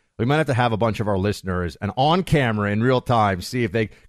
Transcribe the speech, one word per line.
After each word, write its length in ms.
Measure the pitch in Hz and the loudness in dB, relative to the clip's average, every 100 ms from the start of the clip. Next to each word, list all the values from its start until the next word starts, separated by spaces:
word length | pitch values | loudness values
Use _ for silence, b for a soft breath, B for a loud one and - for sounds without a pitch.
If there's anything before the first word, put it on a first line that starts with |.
| _ - | _ -4
we 80 | 117 | 0
might 120 | 151 | 2
have 100 | 147 | 2
to 60 | 123 | 0
have 160 | 120 | 0
a 60 | 107 | 0
bunch 220 | 113 107 | 0 -2
of 80 | 104 | -2
our 100 | 98 | 0
listeners 580 | 98 92 95 90 87 - | 0 -2 -4 -4 -4 -6
and 160 | 101 127 | -6 0
on 280 | 147 180 | 2 2
camera 480 | 175 156 120 107 104 | 2 2 2 0 0
in 100 | 104 | 0
real 200 | 123 127 | 2 2
time 400 | - 117 104 92 | 2 2 2 0
see 220 | - 123 | -4 -4
if 80 | 113 | -2
they, 180 | 113 107 b | -2 -4 b